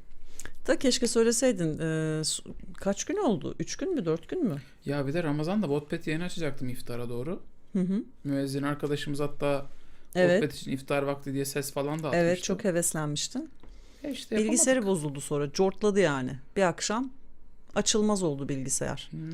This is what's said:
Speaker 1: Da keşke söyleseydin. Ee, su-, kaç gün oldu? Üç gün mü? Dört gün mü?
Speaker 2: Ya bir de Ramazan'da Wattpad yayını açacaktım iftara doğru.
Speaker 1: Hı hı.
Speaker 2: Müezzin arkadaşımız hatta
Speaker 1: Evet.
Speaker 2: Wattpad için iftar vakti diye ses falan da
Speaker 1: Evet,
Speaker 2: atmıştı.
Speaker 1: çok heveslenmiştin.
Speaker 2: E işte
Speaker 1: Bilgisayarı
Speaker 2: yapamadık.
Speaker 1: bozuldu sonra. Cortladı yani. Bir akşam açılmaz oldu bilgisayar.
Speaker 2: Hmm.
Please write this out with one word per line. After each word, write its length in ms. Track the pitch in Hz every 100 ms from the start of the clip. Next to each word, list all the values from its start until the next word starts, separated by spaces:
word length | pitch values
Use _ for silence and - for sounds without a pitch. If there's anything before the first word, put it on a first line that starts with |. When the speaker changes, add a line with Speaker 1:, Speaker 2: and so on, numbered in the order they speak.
| - - - - - - -
Speaker 1:
Da 120 | 320
keşke 280 | 262 240 233
söyleseydin. 720 | 233 226 233 262 190 160 151
Ee, 440 | 160 160 156 156
su-, 200 | 156 - - - -
kaç 300 | - 196 196
gün 140 | - 381
oldu? 380 | 349 208 - -
Üç 160 | 160 -
gün 200 | 330 311
mü? 100 | 165
Dört 240 | 160 -
gün 140 | 370
mü? 180 | 254 143 - - 139
Speaker 2:
Ya 220 | 143 135
bir 60 |
de 100 | 165
Ramazan'da 420 | 160 147 156 214 160
Wattpad 420 | 147 147 170 170
yayını 160 | 156
açacaktım 460 | 180 - 151 - 127
iftara 400 | 127 - 120 123
doğru. 340 | 120 139 196 - - -
Speaker 1:
Hı 60 | 196
hı. 240 | 180 196 - -
Speaker 2:
Müezzin 400 | 139 139 139 139
arkadaşımız 560 | 143 147 147 143 147 143
hatta 460 | 147 - 143 143 139 - - - - 180
Speaker 1:
Evet. 260 | 180 185
Speaker 2:
Wattpad 200 | 143 -
için 100 | 139
iftar 320 | 135 - 143
vakti 300 | 139 139 139
diye 120 | 135 135
ses 260 | 147 135
falan 320 | 147 143 156
da 80 | 156
Speaker 1:
Evet, 180 | 165 170
Speaker 2:
atmıştı. 160 | 180 -
Speaker 1:
çok 160 | 185
heveslenmiştin. 840 | 196 170 170 160 151 147 - 254 320 - - - - -
Speaker 2:
E 80 | 302
işte 260 | 262 - 214
Speaker 1:
Bilgisayarı 420 | 214 330 262 254
Speaker 2:
yapamadık. 240 | 196 185
Speaker 1:
bozuldu 180 | 147 139
sonra. 300 | - 147 143
Cortladı 460 | - 190 190 208 196
yani. 320 | 165 135 127 127 - -
Bir 60 |
akşam 480 | 185 160 - 220 262 - - - - - - -
açılmaz 480 | - 214 208 202
oldu 260 | 175 139 139
bilgisayar. 580 | 135 131 - 135 131 -
Speaker 2:
Hmm. 80 | 156 160